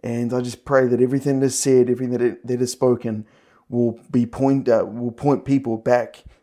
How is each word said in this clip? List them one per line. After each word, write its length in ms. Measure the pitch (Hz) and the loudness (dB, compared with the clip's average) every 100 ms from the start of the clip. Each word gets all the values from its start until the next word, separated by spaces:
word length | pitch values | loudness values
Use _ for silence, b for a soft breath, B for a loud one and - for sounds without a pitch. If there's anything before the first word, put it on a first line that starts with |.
And 300 | - 120 120 | -6 -4 -2
I 80 | 127 | -2
just 240 | 123 107 - | -4 -10 0
pray 220 | 135 127 | 2 4
that 120 | 120 | 2
everything 400 | 123 135 139 135 | 2 2 0 0
that 60 | 135 | 0
is 120 | 127 | 0
said, 320 | 139 127 123 | 2 4 4
everything 280 | 123 127 123 | 0 -2 0
that, 280 | 120 - 123 | -2 -2 -6
that 160 | 123 | -2
is 120 | 123 | -2
spoken 520 | - 127 120 117 107 107 b b b _ | 0 0 0 -2 -8 -10 b b b _
will 280 | 120 120 110 _ | -2 -2 -4 _
be 140 | 127 120 | -2 -2
point, 420 | - 135 139 123 | -2 0 0 2
uh, 180 | 113 92 | 0 0
will 260 | 110 120 | -6 -10
point 340 | 113 143 139 - | -4 0 0 0
people 320 | 139 127 113 | -2 0 -4
back 480 | 120 123 117 - - _ | 0 0 -2 -12 -20 _